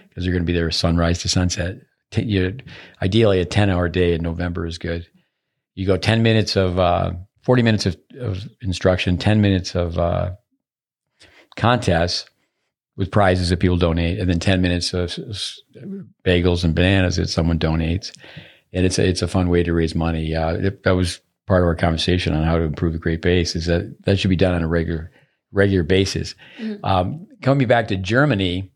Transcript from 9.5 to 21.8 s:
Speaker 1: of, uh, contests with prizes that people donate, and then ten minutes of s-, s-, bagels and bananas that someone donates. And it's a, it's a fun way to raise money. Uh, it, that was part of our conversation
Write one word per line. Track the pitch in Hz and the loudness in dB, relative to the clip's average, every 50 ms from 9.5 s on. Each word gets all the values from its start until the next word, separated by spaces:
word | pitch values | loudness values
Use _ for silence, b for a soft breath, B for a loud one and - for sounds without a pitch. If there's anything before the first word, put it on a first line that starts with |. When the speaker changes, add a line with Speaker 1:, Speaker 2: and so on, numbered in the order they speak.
| 95 90 90 - - | 2 2 0 -2 -4
Speaker 1:
of, | 90 87 85 85 90 | -4 -4 -2 -2 -2
uh, | 85 85 90 90 90 92 92 - _ _ _ _ _ _ _ _ _ _ _ _ _ _ _ b b b b b b b b | -2 0 0 -2 -4 -4 -8 -10 _ _ _ _ _ _ _ _ _ _ _ _ _ _ _ b b b b b b b b
contests | - - 117 123 - - - 85 82 85 87 - - - - _ _ _ _ _ _ _ _ _ _ _ _ _ | -2 0 2 2 2 2 0 2 2 0 0 -4 -6 -10 -12 _ _ _ _ _ _ _ _ _ _ _ _ _
with | - 95 90 | -8 -6 -2
prizes | - 107 98 92 92 92 90 87 | 2 2 4 4 4 2 2 0
that | 90 85 | 0 2
people | 95 90 90 87 | 2 2 2 2
donate, | 87 85 80 85 85 85 92 101 | 2 2 2 0 0 0 -2 -2
and | 90 90 | -2 -2
then | 90 85 | -2 0
ten | - 101 95 90 | 0 0 2 2
minutes | 90 90 87 87 - - - | 2 0 0 -2 -4 -4 -4
of | 90 87 | -4 -4
s-, | 85 - - - - | -4 -6 -10 -12 -10
s-, | 98 - - - - - - _ - - - 196 196 196 165 - _ _ - | -10 -10 -10 -10 -12 -14 -20 _ -20 -18 -16 -14 -14 -14 -16 -18 _ _ 0
bagels | 95 90 87 87 90 87 82 87 | 2 2 4 4 2 2 2 2
and | 82 78 | 0 2
bananas | 82 90 92 98 95 92 90 87 | 2 4 4 4 4 2 0 0
that | 90 90 90 | -2 -2 -2
someone | - 85 80 82 82 80 | 0 0 0 2 2 0
donates. | 82 80 80 82 80 82 85 101 - - - B B B B B B B B B B B B | 0 0 0 0 0 -2 -2 -4 -6 -10 -18 B B B B B B B B B B B B
And | 92 92 | 0 0
it's | 92 - - | 0 2 2
a, | - | 0
it's | 92 87 - 87 | 0 0 0 -2
a | 85 | -2
fun | - 95 90 87 | 0 0 2 2
way | 87 87 85 | 2 2 2
to | 85 85 | 2 2
raise | 85 82 78 - | 0 0 0 0
money. | 85 80 82 82 80 80 80 80 | -2 -2 -2 -2 -2 -4 -4 -2
Uh, | 80 80 80 87 | -2 -2 -2 -2
it, | - 92 98 - - - | -2 -2 -4 -4 -2 0
that | 95 92 | 0 2
was | 90 90 87 - - _ _ _ _ _ | 2 0 -2 -4 -8 _ _ _ _ _
part | - 95 90 90 | 0 2 2 4
of | |
our | 85 80 | 2 0
conversation | - | 0